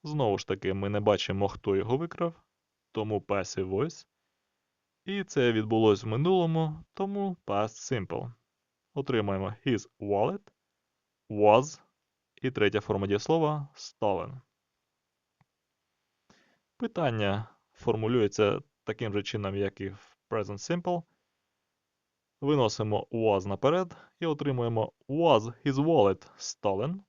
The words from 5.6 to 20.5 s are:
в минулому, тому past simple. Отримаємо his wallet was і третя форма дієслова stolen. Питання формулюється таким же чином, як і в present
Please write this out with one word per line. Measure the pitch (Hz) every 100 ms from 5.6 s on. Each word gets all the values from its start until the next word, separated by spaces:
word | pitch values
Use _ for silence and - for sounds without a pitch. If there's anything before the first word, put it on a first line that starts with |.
| 110 113 110 101
в | 110
минулому, | 113 165 190 170 160 160 156 -
тому | - 196 202 196 180 -
past | 101 107 - - 127 92
simple. | - 120 120 _ _ _ _ _
Отримаємо | 143 135 120 101 95 98 107 135
his | 110 - _
wallet | 101 98 123 196 _ _ _ _ _ _ _ _ _
was | 104 104 110 151 - _ _ _ _ _ _
і | 131
третя | 123 104 107
форма | - 98 98
дієслова | 101 - 165 151 151 143
stolen. | - - _ 202 185 160 131 _ _ _ _ _ _ _ _ _ _ _ _ _ _ _ _ _ _ _ _ _ _ _ _
Питання | 233 - 151 113 101 101 110 _ _
формулюється | _ - 110 110 123 104 - 104 98 - _
таким | - 107 113
же | 101
чином, | 101 110 101 98
як | 98 -
і | 98
в | 98 - _ _
present | 113 101